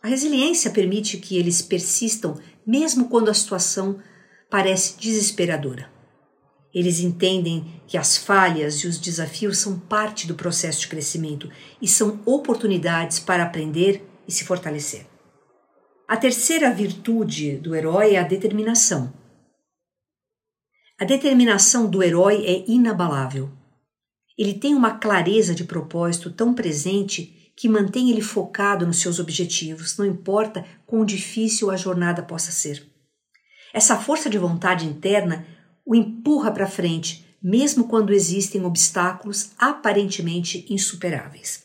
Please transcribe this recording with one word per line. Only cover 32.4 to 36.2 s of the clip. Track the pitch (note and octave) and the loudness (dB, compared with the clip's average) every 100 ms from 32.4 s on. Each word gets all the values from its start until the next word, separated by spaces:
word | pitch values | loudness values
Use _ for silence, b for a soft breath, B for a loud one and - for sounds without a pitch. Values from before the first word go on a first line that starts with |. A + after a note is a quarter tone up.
| - | -6
ser. | - D#3 C#3+ - _ _ _ _ b b b b | -4 -6 -8 -14 _ _ _ _ b b b b
Essa | - - G#3+ | 2 4 4
força | - D4+ D4+ | 2 0 0
de | G#3 | 0
vontade | F3 E3 F#3 F3+ D#3+ | 0 0 0 0 -2
interna | C#3+ F#3+ G#3 F3 E3+ B B B B - | -4 0 2 2 -4 B B B B 2
o | A#3 | 4
empurra | G#3+ - | 4 -2